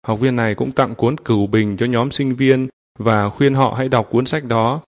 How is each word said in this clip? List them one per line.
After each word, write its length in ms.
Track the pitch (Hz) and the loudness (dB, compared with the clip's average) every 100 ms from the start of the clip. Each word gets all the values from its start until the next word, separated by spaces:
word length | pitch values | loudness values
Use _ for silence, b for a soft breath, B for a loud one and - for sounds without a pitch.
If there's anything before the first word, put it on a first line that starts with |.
| - | -4
Học 140 | 110 | 0
viên 160 | 131 123 | 0 0
này 180 | 113 | -2
cũng 180 | 101 135 | -2 -2
tặng 220 | - 131 | 0 -2
cuốn 220 | 113 117 151 | 0 -2 -2
Cửu 300 | - 110 101 | 0 0 2
Bình 300 | 110 104 98 | 2 0 -2
cho 100 | 117 | -2
nhóm 240 | 120 135 | 0 -2
sinh 240 | - 135 | -2 -4
viên 340 | 127 135 131 131 _ _ - | 0 2 2 0 _ _ -4
và 300 | 110 107 101 | 0 2 0
khuyên 260 | - 139 | 2 2
họ 200 | 135 127 117 | 2 0 0
hãy 100 | 131 | 0
đọc 200 | 123 107 | -2 0
cuốn 160 | 117 131 | -2 0
sách 180 | 156 | -6
đó. 360 | 127 113 113 147 _ | -2 0 0 -2 _